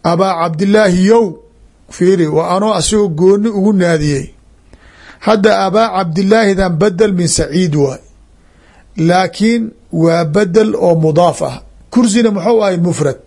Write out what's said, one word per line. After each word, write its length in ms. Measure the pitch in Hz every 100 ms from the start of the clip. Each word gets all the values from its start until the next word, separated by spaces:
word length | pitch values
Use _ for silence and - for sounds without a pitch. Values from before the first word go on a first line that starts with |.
Abaa 300 | 160 170 190 170
Cabdilaahiyow," 840 | 170 160 196 214 208 180 190 233 208 156 _ _ - _ -
fiiri, 380 | - 175 190 156
waa 280 | 156 175
anoo 180 | 185 214
asigoo 360 | 196 - 214 202
gooni 400 | 151 185 202 220
ugu 240 | 202 196
naadiyey. 520 | 196 175 160 147 139 156 - _ _ _ - - - - -
Hadda 320 | - 220 208 196
Abaa 220 | 190 208 226
Cabdilaahidan 880 | 185 180 160 196 220 208 196 185 160
bedel 360 | 208 180 214
min 140 | 180 165
Saciid 480 | - 147 160 180
waay. 240 | 147 139 123 - _ _ _ _ _ _ - _ -
Laakiin 680 | 160 180 185 - 220 233 220 - _
waa 340 | 170 165 170
bedel 500 | 160 175 202 196 214
oo 200 | - 180
mudaaf 460 | 170 160 151 175 -
ah. 200 | - - - - -
Kursina 400 | 240 240 220 226
muxuu 320 | 196 185 226
ahay? 140 | 202 175
Mufrad. 400 | 175 - 143 -